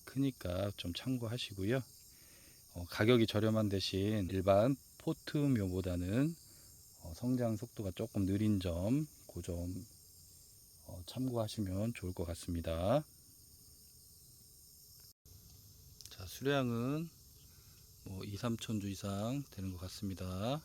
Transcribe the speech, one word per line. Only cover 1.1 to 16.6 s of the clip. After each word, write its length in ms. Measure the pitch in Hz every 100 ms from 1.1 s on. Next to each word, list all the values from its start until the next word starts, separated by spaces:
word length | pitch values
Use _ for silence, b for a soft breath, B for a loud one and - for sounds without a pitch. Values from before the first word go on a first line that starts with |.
| 127 113 123 - 95 98 131 - - - B B B B B B
어, 120 | 90 87
가격이 380 | - 107 123 110
저렴한 420 | 110 110 110 104
대신 600 | 98 - 95 101 110 87
일반 460 | 95 92 98 120 143 - -
포트묘보다는, 1400 | - 156 - 151 143 123 95 90 92 87 90 110 151 165 B B B B B -
어, 100 | 85
성장 400 | 82 123 127 120
속도가 360 | 107 120 - 98
조금 300 | - 113 107
느린 360 | 95 101 107 101
점, 460 | 92 85 98 139 156 - -
그 160 | 90
점, 440 | 87 85 87 95 - - - - - - - - - - -
어, 160 | 92
참고하시면 880 | 87 - 131 120 107 - 95 92 117
좋을 220 | 117 90
것 100 | 92
같습니다. 800 | 85 85 - 85 80 82 92 139 156 - - - - - - - - - - - - - - - - - - - - _ - - - - - - - - -
자, 160 | -
수량은 840 | 92 - 131 143